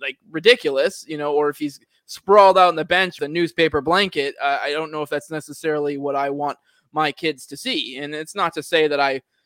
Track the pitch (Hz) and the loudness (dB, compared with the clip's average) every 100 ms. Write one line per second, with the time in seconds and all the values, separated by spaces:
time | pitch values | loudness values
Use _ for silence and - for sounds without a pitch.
0 | 139 135 _ 160 190 247 151 135 165 - | -12 -12 _ 0 4 4 2 0 0 -2
1 | - 151 147 147 147 147 147 - _ _ | -10 -6 -2 0 0 -2 -8 -8 _ _
2 | - - - 208 196 185 180 160 151 180 | -20 -10 4 8 8 8 4 2 0 0
3 | 185 - 143 165 170 - 160 151 135 180 | 0 -4 -6 -2 -2 0 0 0 0 0
4 | 196 151 139 - 139 139 131 147 160 156 | 0 -2 -4 -4 -4 -2 -2 -4 -6 -6
5 | 147 147 - 156 - 143 160 151 147 139 | -6 -6 -6 -10 -10 -8 -4 -2 -2 -4
6 | 143 139 139 143 143 - _ _ _ 151 | -4 -2 -4 -4 -6 -8 _ _ _ -4
7 | 151 - 165 135 - - 254 208 120 131 | -4 -2 -6 -6 -12 -12 -6 -6 -6 -10
8 | 147 151 160 202 170 160 - 165 156 143 | -10 -10 -10 -4 -4 -4 -2 0 2 2
9 | 139 135 - _ | 0 -2 -8 _